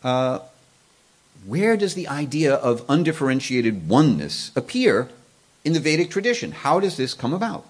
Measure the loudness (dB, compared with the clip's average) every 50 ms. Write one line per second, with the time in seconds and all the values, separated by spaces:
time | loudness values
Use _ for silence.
0 | -2 0 0 0 0 0 -2 -4 -8 -14 _ _ _ _ _ _ _ _ _ _
1 | _ _ _ _ _ _ _ -20 -12 -6 -4 0 2 2 2 2 0 -2 -4 -6
2 | -8 -6 -6 -6 -6 -4 -2 0 2 2 2 2 2 0 0 0 0 0 2 2
3 | 2 2 0 0 0 0 0 0 -2 -2 -2 0 2 0 0 -2 0 4 6 6
4 | 6 6 4 2 -2 -6 -8 -10 -10 -6 -6 -6 -6 -4 -2 2 2 4 4 2
5 | 0 -2 -10 -20 _ _ _ _ _ _ _ _ _ -2 0 0 2 2 2 2
6 | 0 0 -2 -2 0 0 0 0 -4 -10 -10 -6 0 0 2 2 2 -2 -2 -2
7 | -4 -4 -4 -6 -4 -4 -4 -2 -4 -6 -6 -8 -12 -18